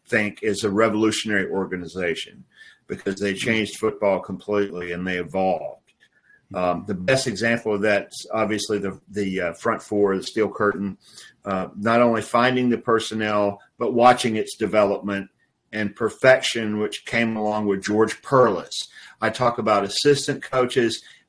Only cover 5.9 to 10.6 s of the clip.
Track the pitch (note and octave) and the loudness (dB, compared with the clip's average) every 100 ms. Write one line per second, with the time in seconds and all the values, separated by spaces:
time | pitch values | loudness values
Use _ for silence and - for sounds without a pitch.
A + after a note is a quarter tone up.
5.9 | _ _ _ _ _ - F2+ F2+ E2+ - | _ _ _ _ _ -12 -4 -2 -2 -4
6.9 | F#2 F#2 C3 B2 G2 A#2 A2+ A2 G#2 G#2+ | -6 0 0 0 -2 0 0 -2 0 2
7.9 | G2+ - - - A2 G#2+ G#2+ - G#2 G2 | 0 -2 -12 -8 -4 -2 -2 -2 -4 -4
8.9 | F2+ - G2+ G2 F#2 F2 E2+ A#2 G#2+ - | -10 -10 -6 -4 -2 -4 -4 -4 -4 -2
9.9 | G#2 G2+ F#2+ F#2 A2+ G2+ - | 0 2 2 -2 -2 -2 0